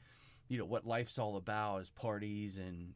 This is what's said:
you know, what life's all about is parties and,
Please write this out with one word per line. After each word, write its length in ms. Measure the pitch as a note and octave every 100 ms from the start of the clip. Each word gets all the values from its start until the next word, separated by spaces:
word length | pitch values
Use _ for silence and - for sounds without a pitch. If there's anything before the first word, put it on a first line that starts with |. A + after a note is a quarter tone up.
| - - - - -
you 80 | B2
know, 80 | F2
what 200 | A#2 A2+
life's 320 | A#2 A#2 -
all 200 | G#2+ G2
about 440 | F2+ G#2+ G#2+ F#2+
is 80 | F#2
parties 680 | - A#2 G#2 G#2 G#2 G#2 F#2+
and, 360 | F#2 F2 F2